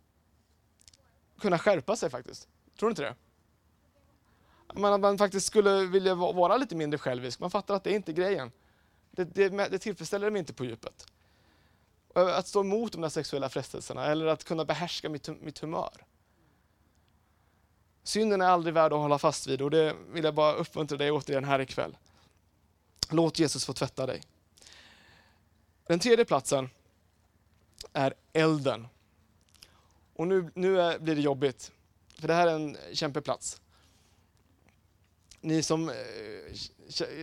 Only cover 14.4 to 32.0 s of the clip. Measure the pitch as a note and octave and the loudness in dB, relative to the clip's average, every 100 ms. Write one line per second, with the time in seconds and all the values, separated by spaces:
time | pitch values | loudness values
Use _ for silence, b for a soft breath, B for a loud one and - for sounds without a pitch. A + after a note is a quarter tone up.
14.4 | - E3 D#3 D3+ E3+ - D#3 D3 - D#3 | -2 -4 -2 -2 -4 -6 -6 -8 -10 -12
15.4 | D3+ - D#3 F3 - - _ _ _ _ | -12 -10 -8 -6 -6 -10 _ _ _ _
16.4 | _ _ _ _ _ _ _ _ _ _ | _ _ _ _ _ _ _ _ _ _
17.4 | _ _ _ _ _ _ - G#3 A3 G3+ | _ _ _ _ _ _ -6 0 2 4
18.4 | F3+ F3+ E3 D#3+ D#3 D3 D3 C#3+ D#3+ - | 6 4 4 4 4 4 2 2 2 0
19.4 | - C3 C#3+ D#3 D#3 E2 F2 D#3 D#3 D3+ | -2 -2 2 4 2 0 -8 -2 0 4
20.4 | D3+ D3 E3 - D3+ C#3 C#3+ D3+ C3 C#3 | 2 2 -4 -6 -4 -2 0 0 -2 -4
21.4 | C#3 C#3 C3+ - - - _ b b _ | 0 0 0 -4 -6 -8 _ b b _
22.4 | _ _ _ _ _ _ - D#3 E3 D#3 | _ _ _ _ _ _ -2 2 2 2
23.4 | D3+ C3+ - C3 C3+ - C3 G#2 - _ | 0 0 -6 -4 -6 -4 -6 -6 -12 _
24.4 | _ _ B B B B B B B B | _ _ B B B B B B B B
25.4 | B _ _ _ - E3+ A#3+ A#3 A#3 D3 | B _ _ _ -2 0 4 4 6 0
26.4 | - C#3 C3 - _ _ _ _ _ _ | 2 0 -2 -10 _ _ _ _ _ _
27.4 | _ _ _ - - D3+ C#3 - _ D#3 | _ _ _ -20 -8 -2 -2 -2 _ 2
28.4 | D#3+ D3+ C3 A2+ A#2 _ _ _ _ _ | 2 2 0 -4 -8 _ _ _ _ _
29.4 | _ _ b b b b _ - E3 F#3+ | _ _ b b b b _ -6 0 0
30.4 | E3 - F#3 F#3 E3+ D3+ D#3+ D3+ D3 C3+ | -2 -2 2 4 2 0 0 0 0 0
31.4 | C#3 B2 - - _ _ | 0 -2 -12 -20 _ _